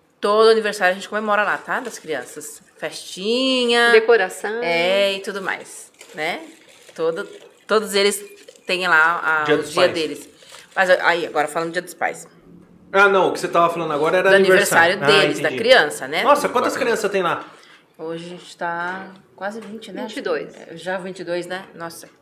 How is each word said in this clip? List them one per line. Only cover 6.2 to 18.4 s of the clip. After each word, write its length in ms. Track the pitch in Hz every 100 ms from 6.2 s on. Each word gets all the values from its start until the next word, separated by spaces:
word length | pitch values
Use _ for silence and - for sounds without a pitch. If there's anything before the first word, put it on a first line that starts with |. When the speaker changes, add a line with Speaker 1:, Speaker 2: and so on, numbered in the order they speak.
| 160 254 320 - _ _ -
Speaker 1:
Todo, 320 | - 165 175 - - - _ -
todos 280 | 208 202
eles 300 | 196 202 208 - - - _ -
têm 200 | 180 180
lá 520 | 160 160 170 156 156
a, 20 |
Speaker 3:
Dia 100 | 151
Speaker 1:
o 40 | 151
Speaker 3:
dos 140 | 151
Speaker 1:
dia 100 | 170
Speaker 3:
pais. 100 | 180
Speaker 1:
deles. 340 | 165 147 147 - _ - - -
Mas 160 | 180 185
aí, 360 | 180 165 170 147
agora 200 | 151 151
falando 220 | 170 165
do 40 |
Dia 80 | 175
dos 120 | 170
Pais. 320 | - 95 - - _ - - - _ -
Speaker 3:
Ah, 160 | 196 196
não, 200 | 190 165
o 40 |
que 80 | -
você 80 | 175
tava 240 | 170 170
falando 200 | 170 160
agora 260 | 143 160 180
era 120 | 185
Speaker 1:
Do 60 | 196
Speaker 3:
aniversário. 580 | 190 185 196 165 170
Speaker 1:
aniversário 240 | 202 143 151
Speaker 3:
Ah, 20 | 147
Speaker 1:
deles, 140 | 143
da 80 | 156
Speaker 3:
entendi. 140 | 131
Speaker 1:
criança, 440 | 240 240 151 - 135
né? 140 | 170
Speaker 3:
Nossa, 260 | 240 285 185
quantas 240 | 247 -
Speaker 4:
Bacana. 160 | - 233
Speaker 3:
crianças 180 | 220 196
tem 120 | 190
lá? 220 | 170 143 - - - _ _ -
Speaker 1:
Hoje 260 | 165 165 175
a 20 |
gente 280 | 180